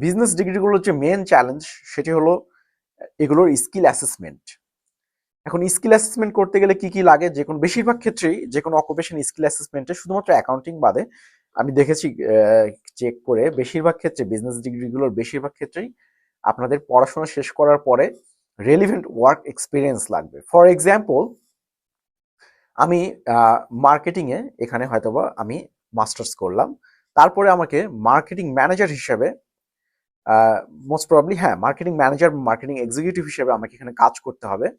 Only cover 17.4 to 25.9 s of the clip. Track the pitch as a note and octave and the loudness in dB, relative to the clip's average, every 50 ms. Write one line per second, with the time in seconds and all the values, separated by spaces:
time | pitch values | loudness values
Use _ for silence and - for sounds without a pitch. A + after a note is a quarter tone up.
17.4 | C3 - - - D3+ D3 D3 C#3+ - C#3 B2 A#2+ D3 - - _ _ _ _ _ | -8 -6 -2 0 4 4 4 2 2 2 2 2 2 0 -2 _ _ _ _ _
18.4 | _ _ _ - G2+ A#2+ D3+ F3 G3 F#3+ - F#3 D#3+ - - A2+ A#2 C3 D3+ D#3 | _ _ _ -4 2 2 4 4 4 2 0 -2 -6 -8 -2 2 4 4 4 2
19.4 | - D3 C#3 - - - - C#3+ C#3 C#3+ B2+ G#2 - - G#2 E2 D#2+ D#2+ - C#2+ | -4 -16 -14 -14 -10 -6 -4 -2 -2 -2 -4 -4 -6 -6 -6 -6 -8 -8 -16 -20
20.4 | - - - F3 F3 F3+ F3+ D3+ D#3 F#3 G3 G#3+ G#3+ - C#3 C3+ G3 A#3+ - _ | -6 2 6 8 8 8 6 6 4 2 2 2 2 0 0 0 0 -2 -6 _
21.4 | _ _ _ _ _ _ _ _ _ _ _ _ _ _ _ _ _ _ _ _ | _ _ _ _ _ _ _ _ _ _ _ _ _ _ _ _ _ _ _ _
22.4 | _ _ _ _ _ _ - - C3 E3 F3 F3 F3 F#3+ - - - B2 A#2 A#2 | _ _ _ _ _ _ -2 -2 0 2 2 0 -2 -4 -8 -10 -6 -2 2 4
23.4 | A#2 A2+ A2+ - - - A#2+ A#2 C#3 C#3 D3 D3 D3 F3 E3 F#3+ D#3+ B2+ B2+ F#3 | 6 6 4 2 0 -6 -6 2 4 4 4 4 0 -6 -6 -6 -6 -6 -6 -6
24.4 | B3+ C#4 _ - A#2+ A#2 B2+ A#2 B2+ C3 A#2+ A2 - A2+ A2 C#3+ F#3+ - - - | -8 -10 _ -10 -10 -6 -6 -6 -6 -4 -4 -4 -4 -2 -4 -2 -4 -4 -6 -10
25.4 | A2+ G#2+ A#2+ F3 - _ _ _ _ _ | -10 -10 -10 -12 -14 _ _ _ _ _